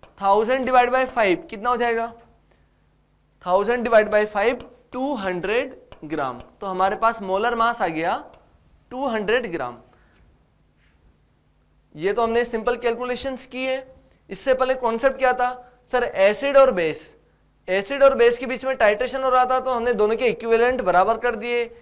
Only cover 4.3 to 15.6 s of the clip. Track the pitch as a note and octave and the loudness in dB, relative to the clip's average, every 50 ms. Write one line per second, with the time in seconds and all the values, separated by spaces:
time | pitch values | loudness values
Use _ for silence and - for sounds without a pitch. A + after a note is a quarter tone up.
4.3 | - G#3 G3+ A#3 C4 B3 - - - _ _ _ - B3+ C4 C#4+ D4 A3+ F#3+ F#3+ | -2 -2 0 0 -2 -2 -6 -16 -20 _ _ _ -8 -6 -4 -4 -4 -4 -4 -4
5.3 | F3+ F3+ E3 F#3 G#3+ A#3+ C#4+ C4+ - - - _ - - - D3+ D#3 D3+ C#3+ C3 | -4 -4 -4 -2 -2 -2 -4 -4 -8 -18 -20 _ -20 -18 -12 -8 -6 -6 -4 -6
6.3 | B2 A#2+ - - _ _ G#3 G3 F#3 F3+ F#3+ G3 G#3 - A3+ A3+ A3+ A3 G3 F#3 | -6 -10 -14 -20 _ _ -10 -6 -2 0 0 0 0 0 0 0 0 -2 -4 -4
7.3 | F#3 G3 G#3+ B3 - A#3 A3+ A#3 A#3 A#3 G#3+ F3 E3 D#3 E3 F3 G#3+ C#4+ D4 - | -2 -2 -2 -2 0 0 0 0 0 -2 -4 -4 -2 -2 -2 -2 -4 -4 -8 -12
8.3 | - - _ _ _ _ _ _ _ _ _ _ B3 B3+ C#4 C4+ A3+ A3 G#3 F#3 | -20 -20 _ _ _ _ _ _ _ _ _ _ -10 -6 -6 -4 -4 -4 -2 0
9.3 | A3 C4 A#3+ G#3 E3 D#3 C3 B2 A#2 A#2 - _ _ _ _ _ _ _ _ _ | 0 -2 -2 -4 -6 -8 -8 -8 -10 -14 -20 _ _ _ _ _ _ _ _ _
10.3 | _ _ _ _ _ _ _ _ _ _ _ _ _ _ _ _ _ _ _ _ | _ _ _ _ _ _ _ _ _ _ _ _ _ _ _ _ _ _ _ _
11.3 | _ _ _ _ _ _ _ _ _ _ _ _ - D3+ D#3+ F#3+ G#3 A#3 A#3 A3+ | _ _ _ _ _ _ _ _ _ _ _ _ -10 -4 -4 -2 0 0 0 0
12.3 | A3+ A#3 A#3+ A#3 A#3 A3 G#3+ A#3+ B3 A3+ A#3+ A#3+ A#3 A#3 B3 B3 B3 - - C4+ | 0 0 0 -2 -4 -4 -2 -2 -2 -2 -2 -2 -2 -2 -4 -6 -6 -6 -6 -8
13.3 | C4 B3 - - - B3+ C4 C4 C4 C4 C4 - - - _ _ _ _ _ - | -8 -10 -12 -12 -10 -6 -6 -4 -4 -6 -8 -12 -20 -20 _ _ _ _ _ -18
14.3 | G3 - - C#4 C4 C4 C4 B3+ C4 C4 B3 A3+ A3+ A3+ C4 C4+ C4 - C4 B3+ | -16 -4 0 2 2 2 2 2 0 0 0 -2 0 0 0 0 0 2 2 2
15.3 | B3 B3 B3 B3 B3+ B3 | 2 2 -2 -4 -4 -8